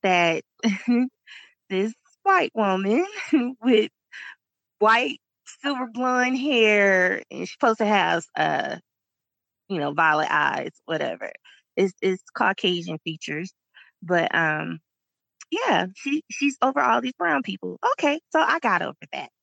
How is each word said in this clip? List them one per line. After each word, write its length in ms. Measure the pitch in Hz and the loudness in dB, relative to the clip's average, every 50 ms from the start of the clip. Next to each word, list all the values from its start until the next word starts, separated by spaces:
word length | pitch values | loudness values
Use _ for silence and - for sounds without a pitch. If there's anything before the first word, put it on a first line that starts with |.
| - | 0
that 400 | 196 185 175 175 170 165 - - _ _ _ - | 2 2 4 4 2 0 0 -4 _ _ _ -2
<laughs> 1080 | 240 196 190 - - 240 233 254 254 _ _ _ - - - - _ _ _ _ _ | -2 -2 0 0 0 2 2 2 0 _ _ _ -20 -20 -20 -20 _ _ _ _ _
this 220 | 196 185 196 220 226 _ _ _ _ _ _ | -2 -2 -2 -2 -4 _ _ _ _ _ _
white 300 | 392 381 370 339 - _ | 2 2 2 2 0 _
woman 520 | 220 214 196 190 190 196 196 214 269 359 392 427 415 - - - | 0 0 0 0 0 2 2 2 2 0 -2 -6 -12 -4 0 0
<laughs> 240 | 302 240 240 262 _ 220 | 2 2 0 -4 _ 2
with 280 | 247 254 214 214 - _ _ _ _ - - - - - _ _ _ _ _ _ _ _ _ | 4 4 4 4 0 _ _ _ _ -20 -18 -18 -18 -20 _ _ _ _ _ _ _ _ _
white 400 | 208 214 220 233 247 - 120 - _ _ _ _ _ - - _ - | 4 4 4 4 2 -2 -6 -10 _ _ _ _ _ -20 -20 _ -4
silver 260 | 285 285 254 254 240 220 | -4 -4 -4 -6 -8 -6
blonde 460 | 240 247 254 254 254 247 254 262 262 | -2 -2 0 2 2 2 0 0 -2
hair, 840 | 254 302 285 247 226 214 214 208 202 196 190 185 180 180 196 - - _ | -2 0 2 4 4 4 4 4 4 4 4 4 2 2 0 -4 -8 _
and 100 | 208 - | -10 -10
she's 120 | 180 185 - | -10 -10 -6
supposed 260 | _ - 240 226 - | _ 2 2 2 2
to 80 | 220 | 2
have, 380 | 208 214 202 175 165 170 165 165 _ _ | 2 2 2 2 2 0 -2 -2 _ _
uh, 400 | - 156 156 156 160 - 135 - - _ _ _ _ _ _ _ _ _ _ _ _ _ _ _ _ _ _ | -2 0 0 0 -2 -2 -4 -6 -10 _ _ _ _ _ _ _ _ _ _ _ _ _ _ _ _ _ _
you 100 | 196 170 | -6 -4
know, 140 | 147 143 147 | -4 -4 0
violet 360 | 151 165 160 151 151 156 - | 2 2 4 4 2 0 0
eyes, 400 | - 156 147 143 - 135 - - _ _ _ | 0 0 0 0 -2 -2 -6 -8 _ _ _
whatever. 440 | - 165 156 151 - 85 - - - - - _ - - _ _ _ _ | -6 -4 -4 -4 -4 -6 -8 -10 -14 -14 -16 _ -20 -20 _ _ _ _
It's, 160 | - 185 190 180 _ | 0 0 0 0 _
it's 220 | - 190 185 185 _ - _ | -2 -2 -2 -2 _ -16 _
Caucasian 640 | - 214 208 196 - - 190 180 175 170 175 165 156 _ | 0 0 0 2 0 -2 -2 -2 -2 -6 -8 -10 -10 _
features, 480 | 170 160 160 - - 147 151 170 190 _ _ _ _ _ - - _ _ _ - | -10 -12 -10 -8 -8 -8 -8 -8 -10 _ _ _ _ _ -20 -20 _ _ _ -4
but, 320 | 170 180 175 165 - - | 0 0 2 2 2 0
um, 460 | 160 165 156 151 156 160 170 165 160 _ _ _ _ _ _ _ _ _ _ _ _ - _ | 0 0 0 0 -2 -4 -6 -8 -10 _ _ _ _ _ _ _ _ _ _ _ _ -12 _
yeah, 360 | - 381 508 523 233 175 180 185 190 | -6 -4 0 0 2 0 0 -2 -6
she, 280 | - - 277 277 311 - _ | -10 -6 -4 -4 -4 -4 _
she's 260 | - - - 285 262 - - | -8 -2 -2 -2 0 0 -2
over 180 | 262 262 285 | 0 0 2
all 200 | 277 247 226 240 | 2 2 2 2
these 120 | 240 254 254 _ | 0 -4 -6 _
brown 240 | 349 339 311 277 254 | -2 0 0 0 -2
people. 360 | - 190 190 - - 175 - - - 554 | -4 -8 -8 -8 -10 -10 -2 -2 -2 0
Okay, 280 | - - 294 285 320 _ _ | 2 0 0 0 -2 _ _
so 100 | - 311 | 0 0
I 180 | 320 - - 339 | 2 2 0 0
got 220 | - 233 190 175 - | 0 0 0 0 -2
over 140 | - - _ - - - | -4 -8 _ -16 -14 -12
that. 160 | 135 143 - _ _ | -12 -12 -12 _ _